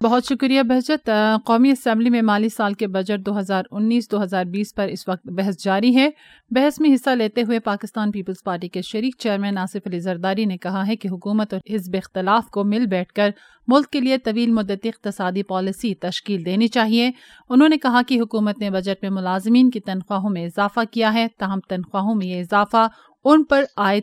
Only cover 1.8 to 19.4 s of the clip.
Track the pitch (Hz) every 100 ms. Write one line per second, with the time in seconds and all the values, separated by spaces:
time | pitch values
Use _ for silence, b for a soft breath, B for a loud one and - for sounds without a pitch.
1.8 | 240 220 240 240 220 208 220 - 208 202
2.8 | 202 190 190 208 202 208 190 190 185 202
3.8 | 220 240 220 208 190 190 180 196 208 -
4.8 | 196 - - 185 - 180 196 185 196 196
5.8 | 240 247 285 302 b b b 240 285 285
6.8 | 311 262 277 247 214 240 226 226 220 202
7.8 | 208 220 208 208 185 185 196 175 180 190
8.8 | 185 220 254 247 226 202 202 196 185 202
9.8 | 190 175 185 175 190 196 214 180 180 190
10.8 | 196 220 190 180 202 214 214 190 - 214
11.8 | 180 185 - 190 185 226 226 202 202 214
12.8 | 233 185 180 - 208 202 b b - 269
13.8 | 285 285 254 262 233 214 233 226 202 202
14.8 | 226 - 208 202 180 190 196 185 190 190
15.8 | 233 185 175 - - 196 165 196 226 247
16.8 | 220 233 247 247 B B B 254 311 311
17.8 | 262 240 247 240 226 220 208 196 202 190
18.8 | 190 190 196 196 185 190